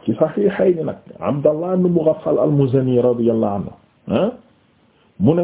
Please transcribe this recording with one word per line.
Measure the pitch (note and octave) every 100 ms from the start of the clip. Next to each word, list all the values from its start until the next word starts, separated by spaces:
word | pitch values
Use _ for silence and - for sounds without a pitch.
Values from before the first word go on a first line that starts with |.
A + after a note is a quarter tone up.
ci | -
Sahihayni | - D#3 G3+ G3+ - F3 E3+
nag, | D#3 - - -
Abdallah | F2+ C#3+ D3+ D#3 F3 F#3
ibn | F3+
Mughaffal | E3+ D#3 D#3 D#3+ C#3+
al-Muzani | D3 C#3+ C3+ C3 B2+ B2
radiyallahu | B2 A#2+ A#2 A2+ A2 G2+
anhu, | - - _ _ -
ah, | A#2 G3+ B3+ _ _ _ _ _ _ _ -
mu | G#2
ne | E3+